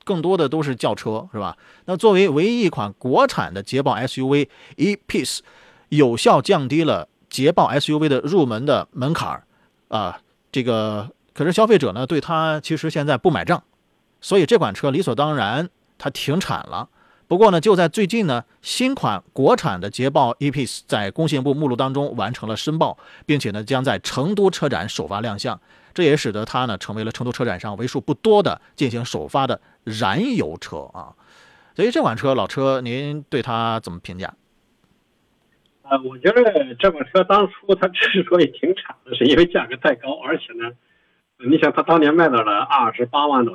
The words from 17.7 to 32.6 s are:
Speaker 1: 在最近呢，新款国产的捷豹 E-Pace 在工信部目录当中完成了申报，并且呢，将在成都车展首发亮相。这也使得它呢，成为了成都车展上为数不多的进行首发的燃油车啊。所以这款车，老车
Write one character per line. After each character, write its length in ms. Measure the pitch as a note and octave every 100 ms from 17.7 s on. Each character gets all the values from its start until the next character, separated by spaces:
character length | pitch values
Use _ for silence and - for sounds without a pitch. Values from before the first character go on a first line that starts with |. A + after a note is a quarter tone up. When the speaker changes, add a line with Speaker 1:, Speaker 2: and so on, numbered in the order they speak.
Speaker 1:
在 140 | F#3 E3
最 180 | A3 F#3+
近 220 | A#3 F#3
呢， 160 | A#2+ - _
新 320 | - - B3+
款 260 | C4+ B2+ F#2+ -
国 240 | - C3+ A#3+
产 240 | D#3 F#2
的 100 | G2+
捷 180 | - C3
豹 280 | D3 B2 -
E-Pace 440 | C#3+ C3+ A#2 - -
在 240 | A#2+ G2+
工 160 | A#2+ D#3+
信 160 | C#3+
部 100 | C3
目 140 | C#3 D3
录 80 |
当 180 | A#2+ C3+
中 220 | C3+ C#3+
完 180 | A#2 G2+
成 160 | B2+ G#2+
了 60 |
申 240 | G#2+ - D#3+
报， 180 | C#3+ - - - -
并 100 | C#3+
且 140 | A#2
呢， 140 | G#2
将 180 | G#2+ C3
在 160 | C3 G2
成 340 | - - D3+
都 160 | G#3 G3
车 200 | - D3
展 200 | G#2 G#2
首 200 | - D#2+
发 120 | G2
亮 160 | A#2 G2+
相。 240 | C3 F#2+ _ _ _
这 120 | -
也 120 | E3 D3
使 140 | B2+
得 140 | G#2
它 220 | G#2+ B2+ B2
呢， 120 | G2
成 160 | -
为 80 | G#2+
了 80 | A2
成 140 | -
都 80 | B2
车 120 | A#2
展 140 | A#2+ F2+
上 180 | A2 G2
为 80 |
数 160 | B2+ C#3+
不 140 | C3+
多 260 | C#3+ A3 G#3
的 200 | D#3+ D#2+ _ -
进 120 | C3+
行 160 | A#2
首 220 | A#2+ F#2 D2+
发 180 | C#3
的 160 | C3 G#2+ _ _
燃 540 | - G#2+ G#2+ A#2+ B3+ A3
油 200 | D#2 E2
车 280 | - D#2+ C2+
啊。 180 | F2+ D#2 - _ _ _ _ _
所 100 | -
以 60 | G#3+
这 100 | D#4+
款 160 | A3+ A2+
车， 200 | C3+ B2+
老 100 | F#2+
车 340 | -